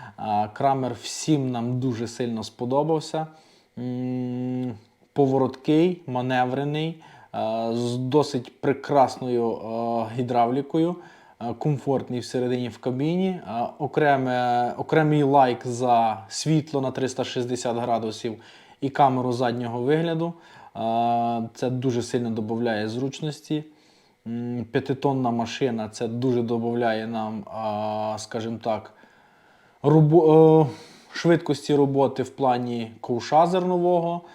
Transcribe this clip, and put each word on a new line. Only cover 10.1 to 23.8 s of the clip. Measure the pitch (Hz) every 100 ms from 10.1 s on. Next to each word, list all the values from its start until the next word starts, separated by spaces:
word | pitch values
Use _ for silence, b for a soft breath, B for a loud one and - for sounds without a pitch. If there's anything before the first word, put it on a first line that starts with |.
| 120
гідравлікою, | 120 120 117 131 139 160 165 175 B B B -
е, | 120 113
комфортний | 156 139 139 131 - 123
всередині | 113 131 123 123 123
в | 110
кабіні. | 127 127 151 180 190
Е, | 180 - 113 - -
окреме, | 143 - 147 139 131 123 123 120 120 -
окремий | - 160 156 151
лайк | 139 143 131 120 131
за | 120 127 117 113 107 -
світло | - 147 156 - 139
на | 131
триста | 127 131 131
шістдесят | 123 131 123 123 123 117
градусів | 120 113 110 107 120 107 B B B B
і | 139
камеру | 139 139 127 127
заднього | 120 127 120 117 120
вигляду. | 123 156 165 165 170 170 B B B 113
Е, | 113 113 117 120 117 117 113
це | - 127
дуже | 127 131 120
сильно | 117 123 120
добавляє | 113 107 113 120 107 107
зручності. | 117 135 - 156 143 - 151 151 b